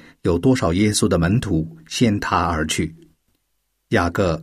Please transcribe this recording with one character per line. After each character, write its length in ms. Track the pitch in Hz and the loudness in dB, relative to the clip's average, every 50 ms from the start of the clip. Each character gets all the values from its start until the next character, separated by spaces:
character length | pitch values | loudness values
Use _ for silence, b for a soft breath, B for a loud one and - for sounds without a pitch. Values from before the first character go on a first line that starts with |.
| B B B _ - | B B B _ -2
有 140 | 95 85 | 0 0
多 160 | 87 - 131 127 | 2 2 2 2
少 200 | - - 82 85 | 2 0 0 2
耶 180 | 95 107 104 | 2 2 2
稣 160 | 104 - 113 | 2 0 0
的 100 | 92 92 | 2 2
门 220 | 85 82 85 107 123 | 2 2 2 2 0
徒 380 | - 98 82 80 80 - - - - | 0 0 -2 -2 -2 -4 -10 -18 -16
先 320 | - - - 123 110 104 95 | -10 -4 0 0 0 0 0
他 160 | - - 98 | -2 -2 0
而 320 | 87 87 85 85 78 78 | 0 0 0 -2 -2 -4
去。 260 | 78 - - 87 80 - - - - _ _ _ _ _ _ _ _ _ _ _ _ _ _ _ _ | -4 -4 -4 -4 -6 -8 -14 -20 -20 _ _ _ _ _ _ _ _ _ _ _ _ _ _ _ _
雅 180 | - 98 87 87 | -2 0 0 0
各 260 | - 104 98 87 80 - | 0 -2 0 0 -2 -4